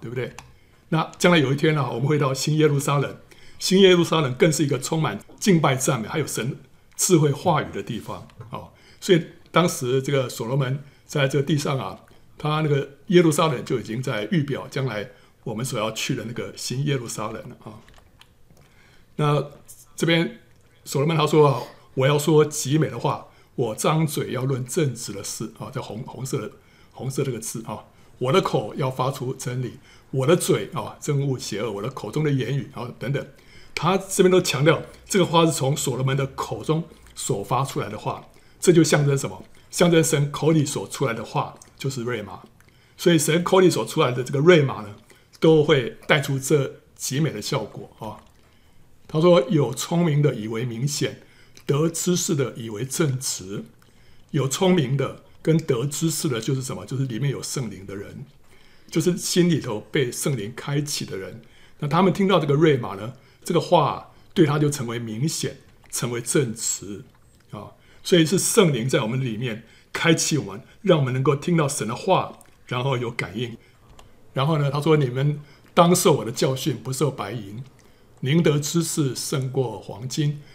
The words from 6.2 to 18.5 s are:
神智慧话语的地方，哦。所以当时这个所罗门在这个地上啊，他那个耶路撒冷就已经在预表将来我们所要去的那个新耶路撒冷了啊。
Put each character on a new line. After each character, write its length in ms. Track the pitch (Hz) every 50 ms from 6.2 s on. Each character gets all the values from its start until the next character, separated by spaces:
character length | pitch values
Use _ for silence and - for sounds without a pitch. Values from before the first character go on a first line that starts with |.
| 143
神 320 | - - 127 110 131 170 - - _ _ _ _ _ _
智 220 | - - - 180
慧 160 | 156 156 143
话 300 | 131 - - 185 160 143
语 100 | 101 82
的 100 | - 104
地 160 | 98 - 113 101
方， 300 | - - 101 87 - - - - - -
哦。 180 | - 104 90 - - _ - - - -
所 140 | - - 180
以 100 | 160 - - - - - -
当 160 | - 165 170
时 360 | 170 175 - 131 120 131 135
这 100 | 131 143
个 160 | 143 135 127 117
所 180 | - - 117
罗 80 | 113 131
门 300 | 143 131 123 135 147 - - - _ _
在 200 | - - 147 135
这 120 | 135 151 143
个 40 |
地 140 | 139 - 160
上 220 | 139 - 180 139 131
啊， 220 | 101 92 90 - - - - - - - -
他 240 | - - 151 151 156
那 80 | 156 147
个 180 | 143 135 139 - - - -
耶 160 | - 180 175
路 100 | 170 160
撒 160 | 143 185 170 156
冷 160 | 135 110 101
就 160 | - 143 113
已 20 |
经 200 | 98 104 107 127
在 260 | 131 139 120 104 107 -
预 120 | 190 165
表 260 | 139 143 127 95 107 -
将 160 | - 139 131
来 240 | 127 107 104 98 - - - _ _ _ _ _
我 100 | 123 107
们 100 | 107 113
所 160 | 123 127 110
要 100 | 107 113
去 220 | 110 - - - 139
的 120 | 113 104
那 60 | 113 113
个 180 | 113 98 98 -
新 300 | - - - 123 131 143
耶 140 | 151 139 131
路 100 | 117 110
撒 240 | - - 107 110
冷 160 | 113 - - 123
了 80 | 113 - -
啊。 160 | 113 107 - - - - - - _ _ _ - - _ _ - -